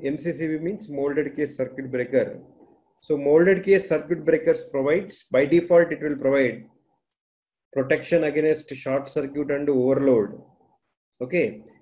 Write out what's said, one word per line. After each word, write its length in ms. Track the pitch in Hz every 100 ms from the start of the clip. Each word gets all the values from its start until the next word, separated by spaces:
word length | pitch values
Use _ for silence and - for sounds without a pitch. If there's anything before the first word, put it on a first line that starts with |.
M 140 | 135 147
C 140 | -
C 160 | 135 160
B 100 | 156
means 300 | 170 208 -
molded 460 | 143 143 143 143 147
case 200 | 143 -
circuit 340 | 127 135 131
breaker. 500 | 127 123 131 101 - - _ _ _ _ _
So 160 | - 147
molded 460 | 139 156 180 185
case 240 | 190 196 -
circuit 360 | 151 - 165 156
breakers 380 | 156 165 160 -
provides, 520 | 139 139 170 196 - -
by 160 | 131 143
default 460 | 170 170 170 165
it 100 | 151
will 140 | 151 143
provide 500 | 135 139 127 110 - _ _ _ _ _ _ _ _ _ _
protection 520 | 135 131 156 - 170
against 500 | 151 147 156 151 -
short 340 | 135 135 135 139
circuit 420 | 156 139 143 143
and 180 | 143 147
overload. 720 | 135 127 135 139 117 98 - - _ _ _ _ _ _ -
Okay, 420 | 127 175 120 107 - _